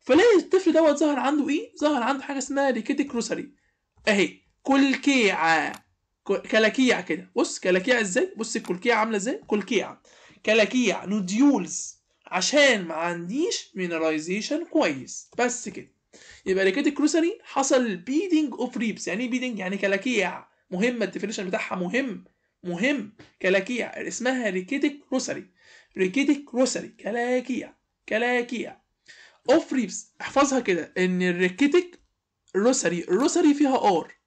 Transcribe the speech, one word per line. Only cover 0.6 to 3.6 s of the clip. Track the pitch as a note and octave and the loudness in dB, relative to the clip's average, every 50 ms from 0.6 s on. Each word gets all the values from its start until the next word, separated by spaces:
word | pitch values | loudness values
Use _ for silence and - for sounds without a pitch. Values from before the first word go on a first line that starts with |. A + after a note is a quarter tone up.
| F#4 E4+ D#4 | 4 4 4
دوت | D#4 E4 D#4 C#4+ | 6 6 6 4
ظهر | C#4+ D#4+ D4+ D4 B3+ | 4 2 2 2 2
عنده | B3 C4 D4 D4+ C4 A3 | 0 0 0 0 0 0
ايه؟ | C#4 E4 A4+ - _ - | 0 -2 -4 -6 _ -2
ظهر | D4+ D4 D4+ C4 A#3 | 0 0 2 2 0
عنده | A#3+ C#4 C4+ - | 0 -2 -2 -4
حاجه | - C#4 C4+ | -6 -6 -6
اسمها | C4 - C#4 C#4 C#4 C#4 | -6 -4 -2 0 2 2
ريكيتي | B3+ A3+ - - C#4 C#4+ C#4+ | 0 -2 -2 -4 -2 -2 -2
كروسري | - - A#3 A3+ - F3 - - - _ _ | -4 -2 -6 -4 -4 -4 -6 -8 -12 _ _